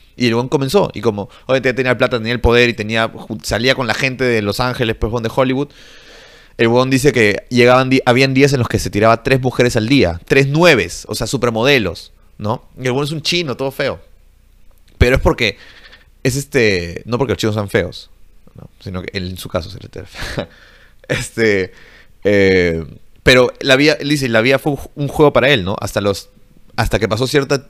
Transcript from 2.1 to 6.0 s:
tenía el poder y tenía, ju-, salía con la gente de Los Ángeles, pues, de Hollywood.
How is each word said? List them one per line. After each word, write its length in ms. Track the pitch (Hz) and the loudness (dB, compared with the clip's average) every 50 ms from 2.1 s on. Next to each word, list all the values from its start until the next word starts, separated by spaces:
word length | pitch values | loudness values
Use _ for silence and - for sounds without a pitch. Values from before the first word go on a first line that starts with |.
| 127 113 | 0 -2
tenía 140 | 110 113 | -4 -4
el 80 | 123 113 | -2 0
poder 280 | - 120 117 120 120 120 | 2 4 4 4 4 4
y 60 | 110 | 0
tenía, 340 | 110 104 107 113 113 113 107 | -4 -6 -4 -2 -2 -2 -2
ju-, 260 | - 110 - - 110 107 | -4 -10 -12 -10 -10 -10
salía 320 | - - 117 107 120 131 127 | -6 -4 -4 0 0 0 0
con 120 | 135 123 | 0 -2
la 80 | 110 104 | -2 -2
gente 300 | - 139 131 127 117 131 | -2 -2 -4 -2 -2 0
de 180 | 123 117 110 | 0 0 0
Los 180 | 101 104 101 - | 0 -2 -2 -2
Ángeles, 360 | 123 127 117 - 120 113 110 | -4 -4 -2 -2 -2 -2 -2
pues, 160 | - 117 104 117 120 | -4 -4 -4 -4 -4
de 80 | 110 113 - | -6 -4 -2
Hollywood. 340 | 135 131 131 127 135 143 - - - - - - - | -2 0 0 -2 -4 -6 -8 -10 -18 -20 -20 -20 -20